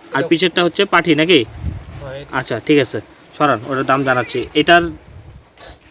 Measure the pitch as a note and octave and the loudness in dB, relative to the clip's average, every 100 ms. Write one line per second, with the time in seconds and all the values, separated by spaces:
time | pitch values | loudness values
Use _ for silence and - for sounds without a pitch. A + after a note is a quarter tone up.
0 | - C3+ D#3+ E3 F3+ F3+ F3 - G3 F3 | -6 -4 0 0 0 0 0 0 0 2
1 | F3 D3+ D#3+ D#3+ A2 - - - - - | 2 2 4 2 2 -6 -10 -10 -12 -16
2 | C#3 C#3 C#3+ C3+ B2+ C#3+ - D3 B2 A2+ | -14 -14 -8 -6 -4 -4 2 2 2 -4
3 | - - - - D3 A#2 C3+ C3 C3 C3+ | -10 -18 -14 -2 0 0 -2 -4 0 0
4 | C3+ B2 A#2 B2+ A2 D3+ D3 F4 E3+ D#3 | 2 0 -2 -4 -2 0 4 4 2 -6
5 | - - - - - - - - _ | -18 -20 -20 -20 -20 -20 -20 -20 _